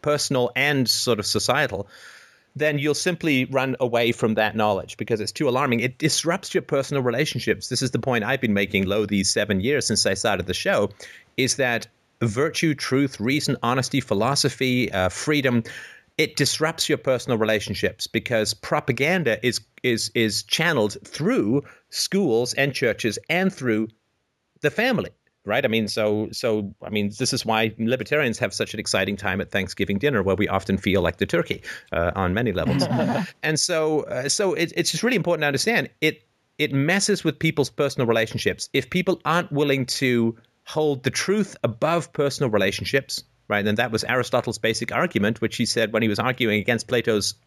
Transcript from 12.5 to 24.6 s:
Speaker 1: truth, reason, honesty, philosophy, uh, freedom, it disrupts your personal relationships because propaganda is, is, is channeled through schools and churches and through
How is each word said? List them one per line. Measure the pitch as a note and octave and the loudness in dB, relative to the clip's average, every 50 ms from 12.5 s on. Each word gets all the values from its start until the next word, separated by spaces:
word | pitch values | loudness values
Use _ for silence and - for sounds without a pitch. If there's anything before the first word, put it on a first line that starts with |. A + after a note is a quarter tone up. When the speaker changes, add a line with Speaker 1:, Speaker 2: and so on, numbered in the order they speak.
| D3+ - - D#3+ C#3+ | -2 0 0 0 0
Speaker 1:
truth, | - - - C3 C3+ C#3+ C3 - - | -2 -2 0 0 0 0 0 -2 -4
reason, | G2+ B2 C#3+ D3 - - C3+ - | -2 -2 -2 0 0 -2 -2 -2
honesty, | - A#2 B2 C3+ B2+ - - C#3 | 0 0 0 0 -2 -2 -2 -2
philosophy, | - - G#2 G2 A2 B2+ C#3+ C#3 - C#3 - - C3 B2+ B2 B2 B2 - | 0 0 0 0 0 0 2 0 0 0 0 -2 -2 0 0 0 0 0
uh, | - F#2+ F#2 F#2 | 0 0 0 0
freedom, | - - - - D#3 D3 C3 C3 A#2+ A#2 A2+ - - - - - - - _ _ _ - | -2 -4 -2 0 0 2 2 2 2 0 0 -4 -8 -16 -16 -18 -20 -20 _ _ _ -2
it | D#3 - - | -2 0 0
disrupts | - C#3+ - - - D#3 D#3+ D#3+ - - - | 0 0 0 0 0 -2 -2 -2 -2 -2 -2
your | D3 B2 | -2 0
personal | - C3+ C3 A#2+ - - B2 G#2+ | 0 0 -2 0 0 -2 -2 0
relationships | A2 G#2+ A2 G#2+ - - G2+ - - F#2 - - - | 0 0 0 0 0 -4 -4 -2 -2 -2 -2 -4 -8
because | - - A2+ - - A#2+ A2 A2 - | -4 -4 -4 -2 0 0 0 0 0
propaganda | - - - - E3+ D3+ - - B2+ - C3+ D#3 F#3 F#3+ D#3 A#2+ A2 G#2+ - | -2 -6 -4 -2 -2 0 0 0 0 0 2 0 2 2 2 0 0 0 0
is, | B2+ A2+ - - _ _ - | -2 -2 -2 -6 _ _ -4
is, | - C3 A#2 G#2+ - - - | -2 0 0 0 -2 -2 0
is | B2 A2+ A2 G2+ - | 0 0 0 0 -2
channeled | - - - - D#3+ E3+ D#3+ B2+ G#2+ G#2 - - - | -4 -2 -2 0 0 2 2 2 2 0 -2 -6 -16
through | - - - C#3+ G#3 C4 A3+ - G2+ A#2+ G#2+ - - - - _ _ | -12 -6 -2 0 0 2 2 2 2 0 -2 -4 -6 -14 -20 _ _
schools | - - - - - G3 G3+ D3 A2 A2+ B2 - | -6 -6 -4 -2 0 0 2 2 2 2 2 0
and | - - C#3 C#3+ C3 | 0 0 0 0 0
churches | - C3+ A#2 G2+ - - A2+ G#2 - - - | 0 0 0 0 0 -2 -2 -2 -4 -4 -4
and | D#3 F3+ F#3+ F#3+ | -2 0 0 0
through | F#3+ - C3 B2 A2 G#2+ G#2+ G#2+ - _ _ _ _ _ _ _ _ _ _ _ _ _ | 0 0 0 0 2 2 0 -2 -6 _ _ _ _ _ _ _ _ _ _ _ _ _